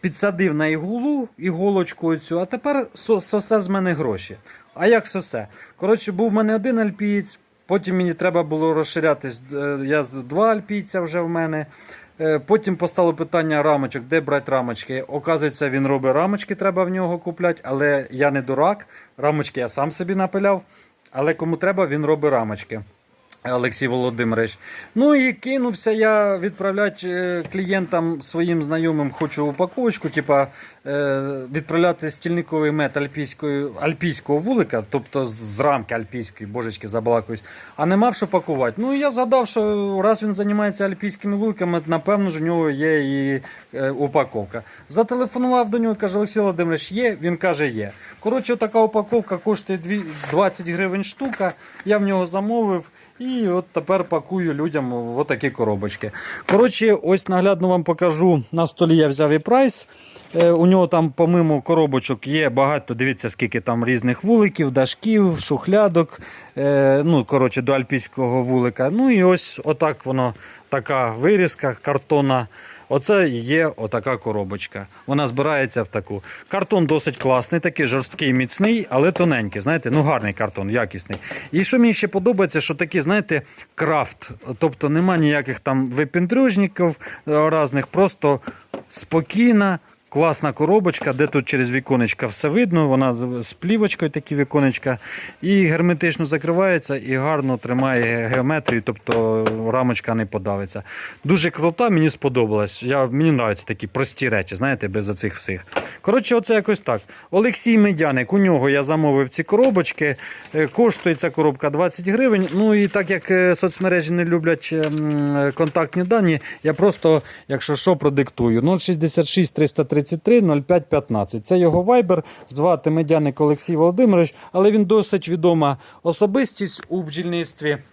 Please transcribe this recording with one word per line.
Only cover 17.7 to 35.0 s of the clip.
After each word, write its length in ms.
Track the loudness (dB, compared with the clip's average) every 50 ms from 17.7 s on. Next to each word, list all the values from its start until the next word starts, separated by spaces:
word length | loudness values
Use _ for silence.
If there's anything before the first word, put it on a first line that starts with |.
| -2 0 2 2 2 0 -2 -4
я 200 | -2 0 0 2
не 100 | 2 0
дурак, 460 | -2 -2 0 2 2 0 0 -2 -8 _ -20 -20 -20 _ _
рамочки 420 | -2 -2 0 0 0 -2 -4 -4 -4
я 80 | -4
сам 240 | -4 -2 -2 -4 -4
собі 240 | -4 -6 -6 -4 -2
напиляв, 460 | -2 -2 -2 -2 0 2 2 0 0 -4 _ _ -20 -20 _ _ _ _ -12
але 220 | -6 -2 0 0 0
кому 240 | 0 -2 -4 -2
треба, 300 | 0 0 -2 0 0 0
він 180 | -2 -2 -2 0
робить 260 | 0 0 2 2 2
рамочки. 500 | 2 2 0 -2 -6 -10 -10 _ -12 -12 -12 -14 _ _ _ _ _ _ _ _ -20 _ _
Олексій 440 | -4 -2 -2 -2 -2 -2 -2 -2
Володимирович. 720 | -2 -2 0 -2 -2 -2 -2 -2 0 0 0 -2 -2 -4 -12 -20 -20 -20 -20 -20 -8 _
Ну 200 | 2 4 4 4
і 180 | 4 2 0 -2
кинувся 580 | -4 -6 -4 -2 -2 -2 -2 -4 -2 -2 -2
я 460 | 0 2 2 2 4 4 2 2 0
відправляти, 720 | -2 -4 -6 -6 -4 -4 -4 -2 0 -2 -2 -4 -6 -8 -6
е, 340 | -4 -4 -2 -2 -4 -4 -6 -6
клієнтам 680 | -6 -6 -4 -2 -2 -2 -2 -2 -2 -2 0 -2 -4 -4
своїм 420 | -8 -8 -4 -2 0 0 0 -2 -2
знайомим, 480 | -2 -2 -2 0 0 0 0 -2 -4
хочу 340 | -4 -4 -6 -4 -2 -4 -4
упаковочку, 600 | -4 -2 -2 -4 -4 -2 -2 -2 -2 -2 -2 -8 -6
типа, 380 | -4 -4 0 2 2 2 2 0 -4 -20 -20 -20 -20 _ _
е, 640 | -6 -4 -2 0 0 -2 -2 -2 -6 -8 -8 -10 -8 -8
відправляти 580 | -8 -6 -2 0 2 2 2 2 0 -6 -8
стільниковий 600 | -8 -6 -4 -4 -4 -4 -4 -4 -2 0 0 0
мед 200 | 0 0 -2 -2 -2
альпійської, 680 | -4 -4 -4 -6 -8 -8 -8 -8 _ -6 -4 -4 -4 -4 -6 -8 -4
альпійського 600 | -4 -4 -4 -2 -4 -4 -4 -6 -4 -2 -2 -2
вулика, 440 | 0 0 0 0 0 0 -2 -6 -6 -4
тобто 360 | -6 -6